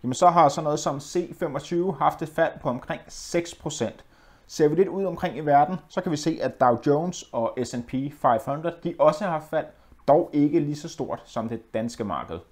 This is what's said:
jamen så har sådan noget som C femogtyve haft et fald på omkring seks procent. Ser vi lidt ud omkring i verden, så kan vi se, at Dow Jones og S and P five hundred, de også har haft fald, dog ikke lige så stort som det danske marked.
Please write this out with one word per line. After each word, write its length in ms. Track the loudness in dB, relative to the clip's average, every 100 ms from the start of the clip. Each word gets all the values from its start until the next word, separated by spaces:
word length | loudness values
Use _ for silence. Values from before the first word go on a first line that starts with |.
jamen 120 | -4
så 120 | 4 6
har 220 | 8 6
sådan 160 | 4
noget 140 | -2 -2
som 220 | -2 -6
C 360 | -4 -4 -4 -6
femogtyve 560 | -6 -6 -4 -2 0
haft 280 | 2 0 0
et 60 | -6
fald 240 | 0 -2 -2
på 60 | -6
omkring 320 | -6 -8 -12 -12
seks 460 | -18 -4 -4 -4
procent. 500 | -10 -10 -4 -6 -6 -20 _ _ _ _
Ser 220 | 2 2
vi 60 |
lidt 140 | 4 2
ud 160 | 0
omkring 320 | -6 -4 -6 -4
i 40 |
verden, 360 | 4 4 4 0 -6
så 120 | -6
kan 120 | -2
vi 40 | -2
se, 220 | -2 -2
at 180 | -4 2
Dow 160 | 2 2 2
Jones 380 | 2 0 -8 -8
og 260 | -4 -4 -4
S 100 | -6
and 100 | -6
P 60 | -6
five 500 | -6 -6 0 2 2 0
hundred, 260 | -4 -6 -6
de 100 | -8 4
også 260 | 4 4
har 60 | -4
haft 200 | -4 -2
fald, 160 | -4 -4 _ _ -6 4
dog 220 | 4 4
ikke 280 | 2 4 2
lige 160 | 0 -6
så 120 | -10
stort 340 | -10 -8 -8
som 240 | -8 -8 -6
det 260 | -8 _
danske 300 | -6 -6 -6
marked. 340 | -6 -6 -6 -12 -12